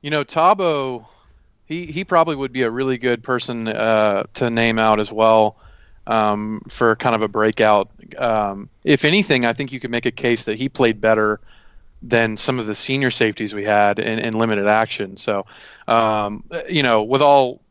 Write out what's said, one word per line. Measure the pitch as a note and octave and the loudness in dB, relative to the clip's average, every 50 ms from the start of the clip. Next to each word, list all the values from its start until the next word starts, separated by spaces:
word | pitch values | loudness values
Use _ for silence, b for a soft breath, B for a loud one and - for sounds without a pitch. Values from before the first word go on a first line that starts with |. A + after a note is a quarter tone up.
you | - C#3+ | -6 -4
know, | D3+ D3+ C#3 | -4 -4 -4
Tabo, | - - E3 D#3+ F3+ G#3+ G3 F#3+ E3+ D#3 C#3+ C3+ C3 B2+ A#2 A2 b b b b b b b b b _ _ _ | -2 0 2 4 4 4 4 2 0 0 0 -2 -4 -6 -10 -12 b b b b b b b b b _ _ _
he, | _ D#3 E3+ F3 D#3 | _ -10 -10 -10 -8
he | D3+ E3+ F#3+ | -8 -8 -4
probably | - F#3 E3+ D#3+ E3 D#3 C3+ | 2 2 2 4 2 0 -4
would | C3+ C3 B2 | -4 -6 -2
be | C3 | -2
a | B2+ A2+ | -2 -2
really | A2+ B2 C3+ C3 C3 A#2+ | -2 -2 -2 -2 -2 -2
good | A#2+ B2 A#2+ A#2 | 0 -2 -2 -2
person, | A#2 - B2+ A#2+ - - B2 A#2 A2+ A2 | -2 -4 -4 -4 -2 -4 -6 -6 -4 -6
uh, | A2 A2+ A2 A2+ A2 G#2+ G#2+ G#2+ G2+ G2 - - - | -4 -2 0 2 4 4 4 2 2 0 -4 -6 -4
to | - A2+ A#2 | -4 -2 -2
name | A#2 A#2 A#2 A#2 A2 A2 | 0 2 2 2 2 2
out | A2 A2 A2 G#2+ | 4 4 4 2
as | G#2+ G#2 | 0 -4
well, | G#2+ G#2+ A2 A2+ A2 A2 A2 G#2+ - b b b b b b b b b b - | 0 2 4 4 6 6 4 2 0 b b b b b b b b b b -4
um, | A2+ A2+ G#2+ G#2+ G#2 G#2 G#2+ G#2+ A2 - - - | -2 0 0 0 0 -2 -4 -6 -8 -10 -12 -14
for | - - A#2+ A#2 A2 | -4 0 2 2 2
kind | - - B2+ A#2 | 2 0 0 0
of | A2 | 0
a | A2 G#2 | -2 -2
breakout. | G#2 A2+ G#2+ A2 G#2+ - A2+ G#2+ G#2+ G#2 G2 - - - - - - - | -2 0 0 0 2 2 4 4 4 4 2 0 -8 -20 -20 -20 -10 -4
Um, | C3 A#2 A2 G#2+ G#2 G2+ G2 G2 G2+ - _ _ _ | -2 -2 0 0 -2 -4 -6 -10 -14 -18 _ _ _
if | - D3 C#3 - | 0 2 2 2
anything, | D3+ E3+ G#3 G3+ - D3+ B2+ A#2+ | 2 2 2 2 2 0 2 2
I | A#2 | 0
think | A#2 B2 C#3+ B2+ C3+ | -2 -2 -6 -10 -8
you | B2+ | -10
could | - B2 | -10 -6
make | A#2 A#2 A#2 | -6 -4 -4
a | B2 | -4
case | A#2 - - B2 A#2+ A2+ - | -6 -2 -2 -2 -2 -2 -2
that | - G#2+ G#2+ | -6 -6 -4
he | B2+ C3+ | -6 -8
played | _ - C3 A#2 A2+ G#2 | _ 0 2 2 2 2
better | G#2 A2 A2 A2 G#2+ G#2+ G#2+ G#2 b b b b b b b b b b b - | 2 2 2 4 2 0 -2 -4 b b b b b b b b b b b -20
than | - B2 A#2+ A#2 A#2 A2 G#2+ G#2 | -6 0 0 2 2 0 -2 -2
some | - - B2+ B2+ | -2 -2 -2 -2
of | A2+ | -4
the | G#2+ G#2+ | -6 -6
senior | - - - C3+ C3+ C#3 B2+ | -6 -4 -4 -2 0 0 0
safeties | A2+ - A#2 A2 G#2 - A2 G#2 G#2 | 0 2 0 0 0 -4 -8 -8 -6
we | G#2 G2+ | -6 -2
had | G#2+ G#2 G#2 G#2 G2+ G2+ - | 0 2 4 4 2 2 0
in, | - - A2 A2+ | -2 -4 -4 -4
in | A2+ A2+ A2 | -4 -4 -2
limited | A2 A2+ A2+ G#2+ G2+ G2+ G#2 | 0 0 0 0 0 2 2
action. | G#2+ A2 A2+ A2 - - G#2 F#2+ F#2+ G2 | 2 2 0 -2 -4 -8 -8 -10 -8 -8
So, | - - G#2+ G2 F#2+ B B B B B B B B B | -6 -4 -4 -4 -6 B B B B B B B B B
um, | A#2 A#2 A2+ A2 G#2+ G#2+ G#2 G2+ G#2 G#2 - - - E3+ - - | 0 2 2 0 0 -2 -4 -4 -6 -10 -14 -12 -12 -12 -8 -4
you | F#3 D#3 | -2 0
know, | C#3 B2+ A#2 A2 G#2+ | 2 2 2 2 0
with | A2+ C3 C3+ | 0 0 2
all | D3 C#3+ C#3+ C#3 C3+ B2 - - _ _ | 4 4 4 4 4 0 -2 -10 _ _